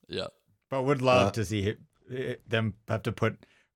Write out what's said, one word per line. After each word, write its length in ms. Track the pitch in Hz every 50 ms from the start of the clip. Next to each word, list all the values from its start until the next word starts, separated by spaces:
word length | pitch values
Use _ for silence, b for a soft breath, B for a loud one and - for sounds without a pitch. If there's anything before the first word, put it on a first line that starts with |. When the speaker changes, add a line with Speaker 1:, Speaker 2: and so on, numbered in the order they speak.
| _
Speaker 1:
Yeah. 200 | - 85 95 87 - - _ _ _ _ _ _ -
Speaker 2:
But 140 | 135 135 127
would 180 | 139 143 127
love 280 | 127 127 127 123 - 101
Speaker 3:
Uh, 20 |
Speaker 2:
to 140 | - 117 101
see 160 | 87 110 104 95
it, 160 | 104 - - - _ _ _ _ -
it, 400 | 123 131 - - - - _ 104
them 240 | 113 113 110 107 - - _
have 160 | - 113 107 -
to 80 | 117
put, 340 | 110 - 117 110 - - b b b b b b b